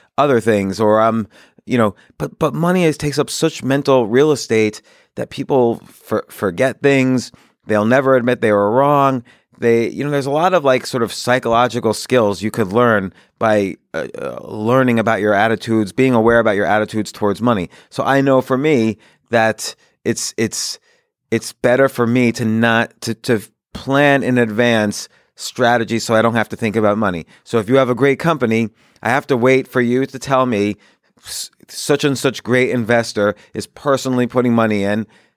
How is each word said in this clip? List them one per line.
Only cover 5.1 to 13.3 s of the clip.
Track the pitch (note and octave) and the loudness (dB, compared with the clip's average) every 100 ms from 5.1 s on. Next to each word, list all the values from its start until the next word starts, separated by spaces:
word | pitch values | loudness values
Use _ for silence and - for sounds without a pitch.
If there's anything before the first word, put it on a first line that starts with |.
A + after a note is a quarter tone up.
that | - A#2 | -12 -10
people | - C3+ C#3 A#2+ A2+ - | -8 -2 2 2 0 -10
for-, | _ - A2 - | _ -6 -6 -6
forget | - G2+ F2 B2+ A2 | -4 -4 0 -2 0
things. | C#3 C3+ C3 B2+ - - _ _ - | 0 2 2 0 -4 -14 _ _ -4
They'll | G#2+ A2 | 0 2
never | C3 C3+ C3 | 2 2 2
admit | A#2+ B2 | 2 0
they | A2 | 2
were | G#2 G2+ | 2 2
wrong. | B2 C#3+ C#3+ C#3 C3 - _ _ - | 2 2 2 2 0 -6 _ _ -4
They, | A#2+ A#2 A2 | 0 2 0
you | F2+ | -4
know, | C#3+ | -4
there's | C#3+ C3+ | -4 -2
a | |
lot | C#3+ F3+ F3+ | 0 2 2
of, | |
like, | C#3 B2+ - | 2 0 0
sort | B2+ | -4
of | A2 | -4
psychological | - - B2+ A#2+ A2+ B2 A#2 A2 | -4 -2 0 2 2 0 0 -2
skills | G#2+ - B2+ G#2+ F#2 | -4 0 2 2 0
you | G#2 | -4
could | A2 G2 | -4 -2
learn | G#2+ A#2+ G#2+ F#2+ - _ | 2 2 2 -2 -10 _